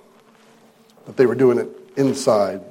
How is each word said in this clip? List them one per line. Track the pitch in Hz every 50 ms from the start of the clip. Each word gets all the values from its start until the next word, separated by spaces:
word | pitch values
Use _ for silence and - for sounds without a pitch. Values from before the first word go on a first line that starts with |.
| _ _ _ _ _ _ _ _ _ _ _ _ _ _ _ _ _ _ _ _ -
that | - 104
they | 139 131
were | 123 127
doing | 123 135 123 117 113
it | 107 - - - - - -
inside | 139 139 131 - - - 131 110 104 98 92 98 95 - -